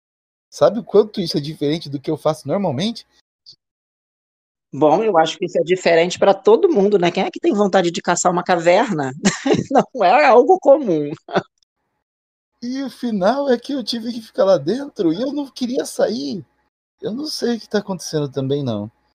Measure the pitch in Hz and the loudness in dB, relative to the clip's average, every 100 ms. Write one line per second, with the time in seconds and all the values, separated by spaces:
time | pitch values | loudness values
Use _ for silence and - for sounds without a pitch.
0 | _ _ _ _ _ - 147 120 - 196 | _ _ _ _ _ 2 2 2 0 2
1 | 214 214 170 170 143 156 143 151 147 139 | 2 -2 -4 -4 -6 -4 -4 -4 -6 -8
2 | 160 151 151 156 135 185 185 127 208 226 | -6 -4 -4 -4 -4 -4 -2 -2 -4 -6
3 | - _ _ _ _ _ _ _ _ _ | -16 _ _ _ _ _ _ _ _ _
4 | _ _ _ _ _ _ _ 139 151 165 | _ _ _ _ _ _ _ 0 2 2
5 | 220 170 160 - 175 175 160 180 175 165 | 2 2 0 -2 -4 -2 0 0 2 2
6 | 180 - 185 190 - 233 370 247 196 202 | 2 2 2 4 4 4 4 2 2 2
7 | 170 180 214 - 339 208 208 190 175 170 | 2 0 -4 -2 -2 0 2 2 0 -2
8 | - 170 180 175 170 175 165 185 247 156 | -2 0 0 0 0 0 4 2 2 -2
9 | 131 139 196 - 269 381 - 269 - 254 | -6 -4 -2 -2 -2 -2 2 0 0 0
10 | 180 262 285 233 285 359 302 277 240 156 | 2 4 6 6 6 4 4 4 4 -2
11 | 147 160 - - - _ _ _ _ _ | -4 -10 -6 -4 -4 _ _ _ _ _
12 | _ _ _ _ _ _ 240 262 269 - | _ _ _ _ _ _ -10 -8 -10 -8
13 | 240 208 190 269 277 240 - 277 - 233 | -6 0 0 0 0 -2 -2 -8 -6 -8
14 | 226 240 - - 190 180 143 247 285 - | -8 -10 -8 0 2 2 0 -4 -6 -2
15 | 170 170 277 285 277 - 240 269 311 - | -2 0 -4 -6 -8 -8 -6 -4 -6 -2
16 | 180 233 277 202 127 _ _ _ _ _ | -2 -2 -6 -8 -12 _ _ _ _ _
17 | - 240 302 - 233 233 - 208 196 185 | -10 -8 -8 -6 -4 -4 -4 -6 -4 -10
18 | - 156 143 139 131 143 131 104 107 - | -6 -6 -4 -4 -4 -4 -4 -6 -8 -14
19 | _ | _